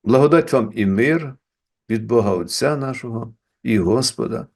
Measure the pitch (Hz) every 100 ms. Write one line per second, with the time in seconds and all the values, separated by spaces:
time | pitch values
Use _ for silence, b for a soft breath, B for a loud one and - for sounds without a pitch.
0 | 113 131 147 165 - 131 107 117 98 98
1 | 131 165 143 - _ _ _ _ _ 113
2 | 110 120 101 92 82 - 135 147 135 123
3 | 120 113 117 _ _ _ 123 107 87 117
4 | 131 - 95 113 -